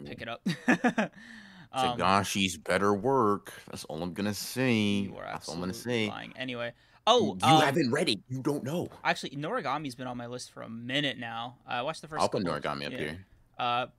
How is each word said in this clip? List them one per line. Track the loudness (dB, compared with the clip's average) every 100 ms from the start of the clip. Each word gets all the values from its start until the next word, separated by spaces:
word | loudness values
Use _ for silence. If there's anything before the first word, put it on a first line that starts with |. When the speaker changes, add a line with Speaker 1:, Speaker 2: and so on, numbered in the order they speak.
Speaker 1:
Yeah. | -14
Speaker 2:
pick | -10
it | -10
up. | -6 -4 0 2
<laughs> | 4 2 0 -2 -6 -20 -20 -20 -20 -6
Um, | 0 0 2
Speaker 1:
Togashi's | 4 4 4 2 2 0
better | 0 4 4
work. | 4 4 4 4 2 -4 -16 -12
That's | -12
all | -8 -4
I'm | -4
gonna | -2 -2
say. | -4 -4 0 2
Speaker 2:
You | 4 4 2 -2 -6
are |
Speaker 1:
That's | -8 -8 -8
all |
I'm | -6
gonna | -6
Speaker 2:
absolutely | -4 -2 -2 -2
Speaker 1:
say. |
Speaker 2:
lying. | -4 -10 -10
Anyway. | -8 -6 -8 -10 _ _ 4
Oh, | 6 4 4
Speaker 1:
You | 8
Speaker 2:
um, | 8
Speaker 1:
haven't | 8 4 2
read | 2 2
it. | -2 -4
You | -4
don't | -2 -2
know. | -2 -4 -4 -4
Speaker 2:
actually, | -4 -2 -6 -6
Noragami's | -6 -4 -4 -4 -6
been | -8 -8
on | -8
my | -8
list | -10 -12
for | -14
a | -12
minute | -10 -4 0 0 -2
now. | -8 -8 -8 -12
I | -6 -4
watched | -4 -6
the | -8
first | 0
Speaker 1:
I'll | 0
put | 0
Speaker 2:
couple | -2 -2
of |
Speaker 1:
Noragami | -2 -4 -6
up |
Speaker 2:
yeah. | -6
Speaker 1:
here. | -6 -8 -14 -20 _ -6
Speaker 2:
Uh, | -2 -2 -4